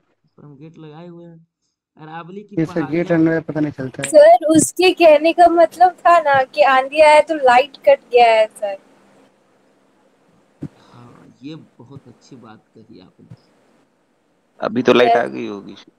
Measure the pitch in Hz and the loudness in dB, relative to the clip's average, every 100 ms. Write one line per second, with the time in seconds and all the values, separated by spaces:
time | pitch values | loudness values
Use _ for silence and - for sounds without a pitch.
0 | _ _ _ _ 147 139 160 160 156 147 | _ _ _ _ -20 -20 -20 -20 -20 -20
1 | 175 170 170 165 165 _ _ _ _ _ | -20 -20 -20 -20 _ _ _ _ _ _
2 | 156 160 170 196 208 202 160 175 143 165 | -20 -20 -18 -20 -14 -8 -8 -6 -8 -6
3 | 175 165 160 165 156 151 151 - 131 - | -4 -2 -2 -4 -8 -8 -8 -8 -14 -12
4 | 196 311 302 349 311 320 - - 370 - | 0 4 6 4 2 0 -2 -2 -2 2
5 | 330 294 320 330 349 339 330 320 359 349 | 2 2 0 2 2 2 0 2 -2 0
6 | 359 349 302 277 262 294 277 262 269 302 | 0 0 2 -2 -2 -2 0 0 -2 2
7 | 302 302 302 311 262 240 277 _ - 277 | 4 4 2 -2 2 2 0 _ 0 0
8 | _ 240 233 220 214 - 202 196 _ _ | _ 0 2 2 -2 -4 -12 -12 _ _
9 | _ _ _ _ _ _ _ _ _ _ | _ _ _ _ _ _ _ _ _ _
10 | _ _ _ _ _ - 156 _ _ 120 | _ _ _ _ _ -20 -20 _ _ -20
11 | 120 117 _ _ 135 156 117 _ 120 135 | -20 _ _ _ -20 -20 _ _ -20 -20
12 | 120 113 _ 131 117 110 _ 110 110 - | _ _ _ -20 -20 -20 _ _ _ -20
13 | - _ _ - _ _ _ _ _ _ | -20 _ _ -20 _ _ _ _ _ _
14 | _ _ _ _ _ - - 117 127 120 | _ _ _ _ _ -12 -10 -6 -2 0
15 | 123 117 131 127 117 101 101 98 _ | 2 0 -4 -10 -14 -14 -18 -20 _